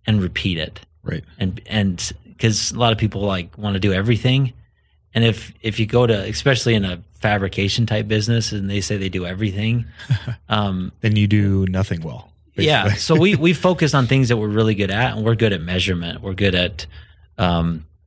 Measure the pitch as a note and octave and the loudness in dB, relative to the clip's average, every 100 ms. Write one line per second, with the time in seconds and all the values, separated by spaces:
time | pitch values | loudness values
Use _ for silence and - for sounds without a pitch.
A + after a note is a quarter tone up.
0 | - G#2+ F#2 - F#2+ E2 D#2 - - _ | 0 2 0 -2 -2 -2 -6 -10 -20 _
1 | - D#2+ - - F#2 F#2 - G#2+ G2 F2 | -8 -8 -8 -6 -4 -4 -4 0 0 -2
2 | - - - - A2+ G#2 - A#2 A#2 A2+ | -6 -10 -16 -2 0 0 -2 0 2 2
3 | A2 G2 G2+ F#2 F2 - G#2 G2 G2+ F#2 | 0 -2 -2 -2 -6 -8 -4 0 0 2
4 | G#2+ A2+ B2+ C3 C3+ - - _ _ _ | 2 0 2 2 0 -4 -18 _ _ _
5 | _ - A#2 G#2+ - - A2+ G#2 G#2 A#2+ | _ 0 2 0 -6 -8 -6 -2 0 2
6 | B2 G#2+ G2 G#2+ - B2+ A#2+ A2+ G2 F2 | 2 2 -2 -2 0 2 2 2 0 -6
7 | - - A2 G#2 G2 - G2 - A2+ G#2+ | -12 -4 -2 0 -2 -2 -2 0 0 -2
8 | G#2+ A2 G#2 A#2 G#2+ G#2+ G2 G2+ F#2 G#2 | 0 -2 0 0 -2 -4 -4 -4 -4 -4
9 | F#2+ F#2 F2 F#2 G#2+ F#2+ A2 A#2+ A#2+ - | -4 -4 -6 -4 -4 -2 -2 -2 -4 -12
10 | - A#2+ - A2+ - G#2+ G2+ F#2 F#2 - | -4 -4 -2 -10 -4 -2 0 -2 -6 -4
11 | A2+ G#2 G#2 G#2 G2+ F#2+ F#2 F#2 G2 F2 | 0 2 4 2 2 2 0 0 -2 -4
12 | D#2+ B1+ - _ _ - D#3 C#3+ G2 G2+ | -8 -14 -18 _ _ 0 2 4 2 0
13 | - D#3+ F#3 G3+ E3+ E3+ F#3 F3+ D#3 C#3+ | 2 4 4 4 2 2 2 2 2 2
14 | A#2+ C3+ B2 A#2 G#2+ G#2+ A2 G2+ G2 G2+ | 2 2 2 2 0 2 2 2 0 0
15 | B2 A2 A2 A2+ A2+ F#2+ D#2+ F#2 F2+ F2+ | -2 0 0 2 2 0 -2 -2 0 -2
16 | E2+ - G2 F#2 G2+ F2+ F2+ - - - | -4 -8 -8 0 2 2 0 -4 -14 -18
17 | - _ _ - F2+ E2+ E2+ D#2+ D#2 _ | -20 _ _ -4 0 2 0 -2 -8 _